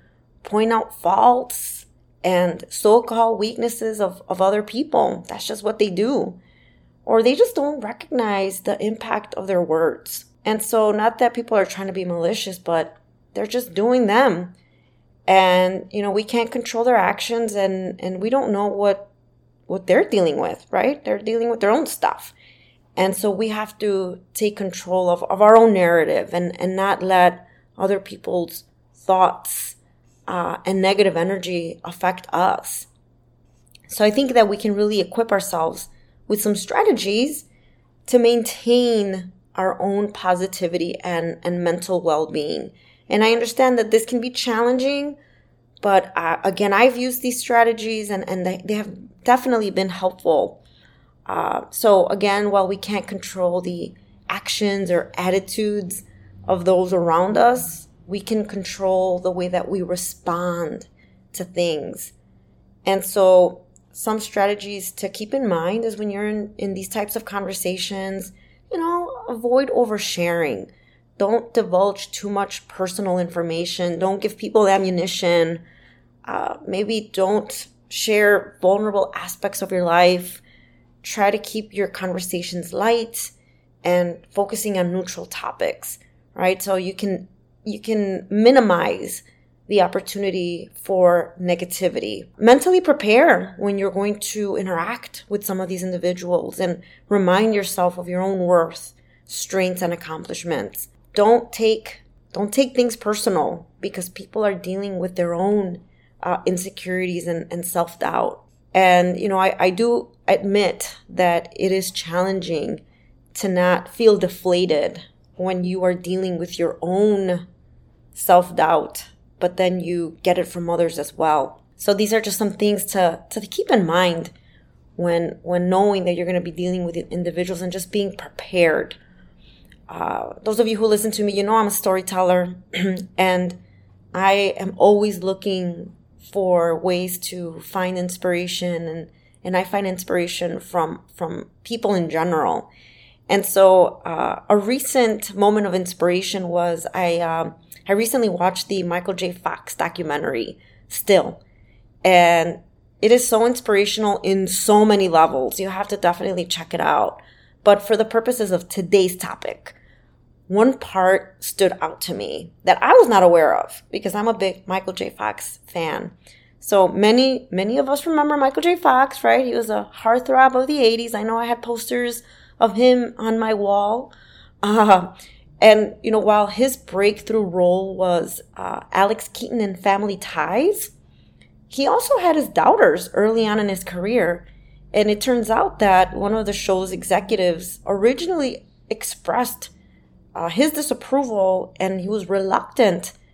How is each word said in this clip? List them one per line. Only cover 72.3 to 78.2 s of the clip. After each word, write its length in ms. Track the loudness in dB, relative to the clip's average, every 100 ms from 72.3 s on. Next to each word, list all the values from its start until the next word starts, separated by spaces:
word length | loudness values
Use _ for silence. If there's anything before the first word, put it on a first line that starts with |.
| -4 -6 -8 _
personal 500 | -8 -6 -4 -2 -2
information. 800 | -2 -4 -4 -4 -6 -4 -4 -2
Don't 240 | -2 -2
give 160 | -4 -6
people 300 | 0 4 4
ammunition. 920 | 4 2 -2 -2 -2 2 4 2 -2 -12 _ _ _ _ _ -8
Uh, 320 | -6 -6 -8 -8
maybe 420 | -6 -4 -4 -6
don't 540 | -2 0 0 -4 -14 -16 _ _
share 720 | -8 -2 4